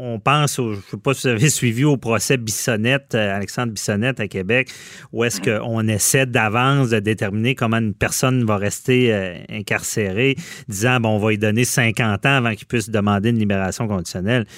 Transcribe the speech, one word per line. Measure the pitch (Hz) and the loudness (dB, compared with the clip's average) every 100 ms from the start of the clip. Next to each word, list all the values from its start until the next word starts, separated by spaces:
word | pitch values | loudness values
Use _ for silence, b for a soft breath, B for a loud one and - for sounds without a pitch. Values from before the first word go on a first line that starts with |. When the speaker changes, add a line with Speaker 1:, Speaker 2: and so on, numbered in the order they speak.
| 123 | -6
Speaker 1:
on | 110 | -4
pense, | 135 147 147 - | 2 2 2 0
au, | 113 | -4
je | 101 | -4
sais | - 104 | -8 -4
pas | 143 | -2
si | 127 131 | 0 0
vous | |
avez | 110 147 | 2 2
suivi | - 120 113 | 2 0 2
au | 147 135 | 2 2
procès | 117 110 - 131 | 0 -2 2 0
Bissonnette, | 110 - - 107 113 139 - | 0 -4 -2 0 2 0 0
euh, | 117 104 98 | -2 0 -2
Alexandre | 98 - 120 | -6 -6 -6
Bissonnette | 101 - 101 127 123 | -4 -2 0 0 -2
à | 104 | -6
Québec, | 95 92 123 123 B B B B | -4 0 0 0 B B B B
où | 110 | -2
est-ce | 117 104 127 | -2 0 -2
Speaker 2:
Mhm. | 107 | -2
Speaker 1:
qu'on | 120 113 110 | -2 -2 0
essaie | 107 - 139 131 | 0 2 2 2
d'avance | 120 107 113 135 139 123 | 2 2 2 2 2 2
de | 113 | 2
déterminer | 101 92 104 107 117 | 0 0 -2 0 -2
comment | 131 117 113 | 0 0 0
une | 110 | 0
personne | 101 104 - 131 127 | -2 -2 0 0 2
va | 110 104 | 2 0
rester, | 101 - - 127 123 | -2 -2 0 2 4
euh, | 104 92 87 - | 2 -4 -10 -12
incarcérée, | 107 101 110 - 117 98 98 139 127 B B - | -10 -4 -4 -4 -2 -2 0 0 0 B B -10
disant, | 98 120 127 | 0 2 2
bon, | 113 | 2
on | 107 | 2
va | 110 | 2
lui | 104 | 2
donner | 107 110 | 2 2
cinquante | 123 - 113 107 113 101 | 2 2 2 2 0 2
ans | 143 139 | 2 2
avant | 117 | 0
qu'il | 104 - | -4 -4
puisse | 120 107 | -4 0
demander | 107 101 101 113 | 0 2 2 2
une | 117 | 2
libération | 104 98 95 - 110 | 0 0 -2 -4 -2
conditionnelle. | 98 85 95 98 123 104 | -4 -4 -4 0 0 -2